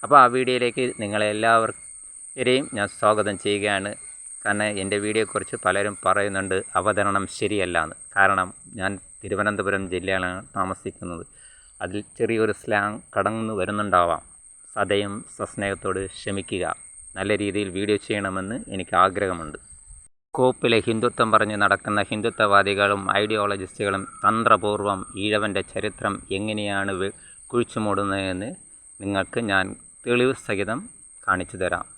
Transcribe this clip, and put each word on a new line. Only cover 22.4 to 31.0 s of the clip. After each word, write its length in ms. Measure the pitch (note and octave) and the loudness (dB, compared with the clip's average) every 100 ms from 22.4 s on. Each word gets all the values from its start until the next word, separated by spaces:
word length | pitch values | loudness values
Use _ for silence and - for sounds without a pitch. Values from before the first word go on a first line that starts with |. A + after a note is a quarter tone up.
| G#2+ G2+ G2 G2 G2+ G2+ G2 | 4 6 4 2 2 2 2
ഐഡിയോളജിസ്റ്റുകളും 920 | G2 G#2+ A2 G2+ G2+ F#2+ - G2+ G2 F#2+ - | 2 2 0 0 -2 -6 -4 -2 -2 -6 -2
തന്ത്രപൂർവ്വം 840 | G2+ A2+ A2+ G#2+ G#2 G#2 G2+ G2 - G2+ | 0 2 4 4 4 0 0 -2 -4 -4
ഈഴവൻ്റെ 460 | G#2 G#2 G#2 G2 | 0 0 0 -4
ചരിത്രം 520 | F#2 - G#2 - G#2 G2 - | -4 -4 -6 -4 -6 -6 -6
എങ്ങനെയാണ് 640 | F#2+ G#2+ G#2+ G#2 G2 G2 | -4 -4 -4 -4 -4 -4
വെ-, 240 | F#2+ G2 - - - - | -4 -4 -6 -20 -20 -4
കുഴിച്ചുമൂടുന്നതെന്ന് 1040 | A#2+ A#2 - G#2+ G2 G2+ G2 F#2+ F#2 G#2 - - - - - | -2 -2 -2 -2 -2 -2 -2 -2 -4 -8 -10 -18 -20 -20 -10
നിങ്ങൾക്ക് 400 | G2 G2 F#2 - | -4 -2 -2 -4
ഞാൻ 260 | A2+ G2 F#2+ G#2 - _ | 0 0 -2 -8 -18 _
തെളിവ് 340 | - A#2+ B2+ C3 | -2 2 2 0
സഹിതം 420 | - G2+ G2+ A#2+ A3+ - | -4 -4 -2 -4 -8 -20